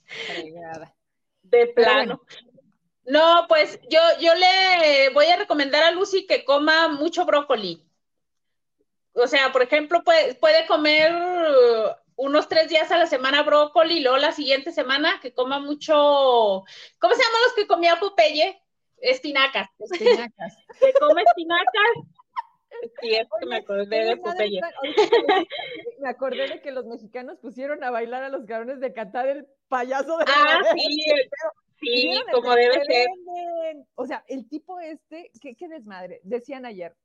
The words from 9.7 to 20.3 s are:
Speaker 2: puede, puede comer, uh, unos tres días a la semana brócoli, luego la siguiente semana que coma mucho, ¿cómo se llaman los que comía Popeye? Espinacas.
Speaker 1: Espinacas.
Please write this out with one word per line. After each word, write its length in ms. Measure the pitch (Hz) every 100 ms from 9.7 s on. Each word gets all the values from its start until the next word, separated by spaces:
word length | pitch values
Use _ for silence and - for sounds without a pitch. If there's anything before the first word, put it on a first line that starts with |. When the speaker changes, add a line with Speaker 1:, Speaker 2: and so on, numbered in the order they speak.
| 302 302 349
Speaker 2:
puede, 320 | 349 330 262 -
puede 300 | 311 320 320
comer, 460 | 320 302 302 320
uh, 760 | 349 359 359 320 269 240 226 208 - _ -
unos 320 | 277 302 -
tres 220 | 330 311
días 200 | 311 320
a 40 | 349
la 100 | 330
semana 360 | 302 262 285
brócoli, 580 | 294 294 294 349 330 339
luego 160 | 254 269
la 160 | 302
siguiente 400 | 311 262 277 330
semana 460 | 311 262 277 320 370
que 140 | 254
coma 240 | - 254 277
mucho, 340 | 285 294 -
¿cómo 1200 | 294 294 285 262 240 214 190 - - - - 349
se 80 | 480
llaman 200 | 466 453
los 80 | 480
que 120 | 440 403
comía 340 | 339 339 339
Popeye? 640 | 392 - 311 302 370 - _ _ _ _
Espinacas. 680 | 254 262 302 277 262 202 202 -
Speaker 1:
Espinacas. 760 | 427 349 466 415 233